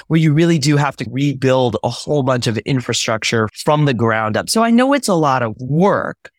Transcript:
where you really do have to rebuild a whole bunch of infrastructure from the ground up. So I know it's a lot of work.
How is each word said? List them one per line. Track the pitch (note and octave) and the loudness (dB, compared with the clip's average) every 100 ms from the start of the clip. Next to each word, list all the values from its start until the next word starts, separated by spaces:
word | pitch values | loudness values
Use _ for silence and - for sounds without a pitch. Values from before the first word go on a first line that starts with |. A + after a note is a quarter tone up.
| - | 0
where | D#3+ | 2
you | D#3+ | 2
really | D3 E3+ E3+ | 2 2 2
do | C#3 C#3+ | 2 2
have | C#3+ - | 0 -4
to | A#2 | -8
rebuild | B2+ C#3+ B2+ C3 C3 B2 A2 | -2 -2 0 2 2 2 -2
a | A#2+ | -4
whole | B2 - D3 | -6 -4 -2
bunch | C3 B2+ B2 | 0 0 -2
of | A2 | -4
infrastructure | - C3 A#2+ A2+ - A2 - A#2 G#2+ | -2 -4 -2 -4 -2 -4 -2 -2 -2
from | - - D3+ | -4 0 2
the | C#3+ | 2
ground | A#2 A#2 A2 A2 G#2 | 2 0 0 0 -2
up. | - | -2
So | A3 | 0
I | A#3 | 2
know | A#3 C4 | 4 2
it's | C#4+ A#3+ | 0 0
a | |
lot | E3+ D3 C3 | 2 2 0
of | A#2 G#2+ | -2 -6
work. | B2+ D3+ G3 C3 - - - | -2 2 2 2 -2 -10 -18